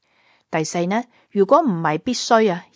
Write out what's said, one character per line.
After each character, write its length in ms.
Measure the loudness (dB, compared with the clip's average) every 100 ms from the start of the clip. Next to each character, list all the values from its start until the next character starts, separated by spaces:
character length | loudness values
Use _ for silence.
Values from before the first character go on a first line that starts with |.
| _ _ _ _ _
第 120 | -6
四 220 | -4 -4 -2
呢， 180 | -4 -6 _ _
如 160 | 0 4
果 160 | 4
唔 180 | 2 -2
係 160 | -2 -4
必 160 | -4
須 400 | -6 2 2 2
啊， 120 | -2 -8